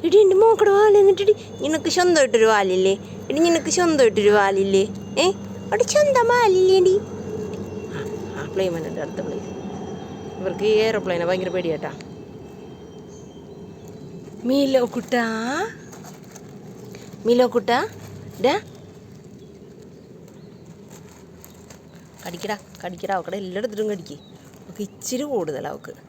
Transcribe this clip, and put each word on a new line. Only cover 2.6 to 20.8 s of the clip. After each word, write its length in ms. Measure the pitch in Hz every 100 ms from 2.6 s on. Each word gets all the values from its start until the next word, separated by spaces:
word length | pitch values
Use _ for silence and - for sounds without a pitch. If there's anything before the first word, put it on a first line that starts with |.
| 196 185 190 202 - - -
എടി, 100 | 277 339
നിനക്ക് 260 | 330 320 320
സ്വന്തമായിട്ടൊരു 560 | 349 302 240 202 208 208
വാലില്ലേ? 440 | 196 196 196 196 208 - - -
ഏ? 20 | 349 392 - - -
അവിടെ 160 | 415 480
സ്വന്തം 340 | 587 587 523 453
വാലില്ലേ 420 | 494 453 370 370 381
എടി? 120 | 359 392 - - - 427 - - - - - -
ആ, 60 | - - - -
ആ, 40 | 143
പ്ലെയിൻ 180 | 190 190 170
വന്നിട്ട് 260 | 156 160 147
അടുത്ത 160 | - 170
പ്ലെയിൻ. 200 | 139 - - - - - - - - - -
ഇവർക്ക് 240 | 185 180 208
ഈ 20 | 214
എയർപ്ലെയിനെ 420 | 220 220 185 175 170
ഭയങ്കര 200 | 185 185 180
പേടിയാട്ടാ. 360 | 170 151 151 - - - - - - - - - - - - - - - - - - - - - - - - - 240
മീലോ 340 | 277 277 262 240
കുട്ടാ, 320 | 247 - 247 226 220 233 302 440 - - - - - - - - - - - - - - - 220
മീലോ 220 | 240 247 233
കുട്ടാ, 240 | - 240 415 - - - - - 254
ഡാ. 100 | 381 - - - - - - - - - - - - - - - - - - - - - -